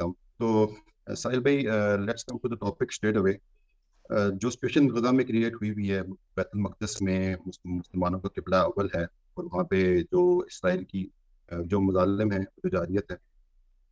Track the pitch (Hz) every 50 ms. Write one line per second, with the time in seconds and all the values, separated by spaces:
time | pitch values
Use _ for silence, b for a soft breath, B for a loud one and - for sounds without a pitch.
0 | 85 90 92 _ _ _ _ - 117 113 110 110 107 107 - - - _ _ _
1 | - 104 101 - - 120 127 127 127 143 143 139 131 107 110 107 104 104 101 98
2 | 101 110 113 - - - 120 - - 113 117 - 104 101 - - - - - -
3 | - 107 107 107 92 95 101 - _ _ _ _ _ _ _ _ _ _ _ _
4 | _ - - 107 101 101 95 95 110 127 - - 127 113 - 156 143 127 113 117
5 | 117 127 131 131 120 - 110 113 117 117 113 - 104 107 104 104 101 98 98 95
6 | 92 92 95 - _ _ - 95 92 - - 104 98 92 - - 107 104 - -
7 | 98 95 92 92 95 95 92 90 - 92 - - - 90 90 87 - _ - 92
8 | 90 90 92 92 92 98 - 95 - 90 92 92 87 87 - 101 101 95 - 85
9 | 85 - _ _ _ _ - 180 175 175 90 90 90 - 190 190 185 180 180 175
10 | - - 185 180 175 180 180 180 - - - - - 180 185 185 - - - 190
11 | 185 - _ _ _ _ _ _ _ - 90 87 85 85 104 98 95 95 92 92
12 | 92 98 98 101 107 104 101 95 98 - _ - - 92 95 90 87 85 92 101
13 | - - - - _ _ _ _ _ _ _ _ _ _ _ _ _ _